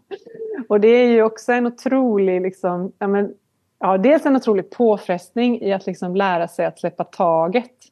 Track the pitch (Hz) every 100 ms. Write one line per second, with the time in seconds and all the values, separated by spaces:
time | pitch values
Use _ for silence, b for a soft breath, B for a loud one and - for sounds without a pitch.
0 | _ 403 466 453 440 392 233 208 220 240
1 | 247 233 220 220 - 240 240 240 254 262
2 | 254 208 190 185 185 185 185 175 185 -
3 | 202 196 202 - _ _ _ _ 180 190
4 | 214 302 311 262 240 202 175 - 240 202
5 | - 175 - 233 247 240 208 190 196 180
6 | 185 180 196 175 170 - 165 - 175 -
7 | 170 - 180 165 165 226 240 _ _